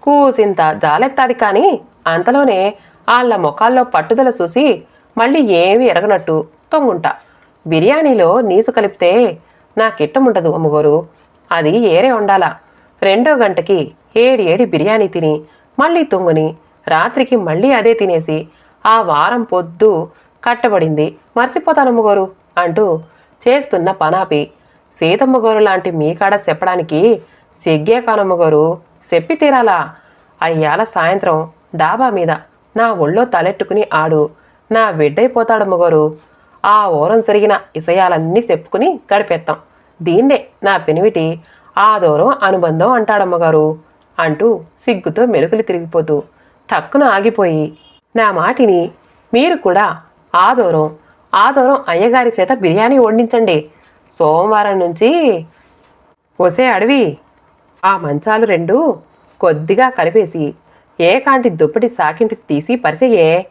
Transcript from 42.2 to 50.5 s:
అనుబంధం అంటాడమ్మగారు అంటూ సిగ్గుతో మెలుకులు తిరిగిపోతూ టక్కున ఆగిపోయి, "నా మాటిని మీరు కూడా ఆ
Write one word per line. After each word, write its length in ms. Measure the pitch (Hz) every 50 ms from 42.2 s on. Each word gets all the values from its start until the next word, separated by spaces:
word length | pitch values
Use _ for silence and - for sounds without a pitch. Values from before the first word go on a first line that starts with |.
| 175 240 277 - -
అనుబంధం 500 | 190 190 185 175 165 156 160 175 220 254
అంటాడమ్మగారు 840 | 240 220 202 208 202 196 185 175 170 170 160 160 156 151 156 156 160 - _ _ _ _ _ _ -
అంటూ 420 | 170 160 156 151 180 233 226 175 160 - _ _
సిగ్గుతో 480 | - - 233 190 180 180 160 196 233
మెలుకులు 360 | 254 220 156 139 170 226 214 220
తిరిగిపోతూ 600 | - 185 170 170 165 165 170 156 156 151 147 143 - _ _ _ _ _ _ _ _
టక్కున 340 | - 175 156 - - 277 294
ఆగిపోయి, 760 | 262 202 196 196 226 226 233 202 175 160 156 151 156 156 - _ _ _ _ _ _ _
"నా 160 | 226 226 208 190
మాటిని 580 | 170 160 190 247 247 262 220 190 175 165 180 - _ _ _ _ _ _ _ -
మీరు 220 | 214 277 339 359
కూడా 420 | 294 - 196 180 190 214 190 160 165 - _ _ _ _ _ -
ఆ 180 | 175 185 202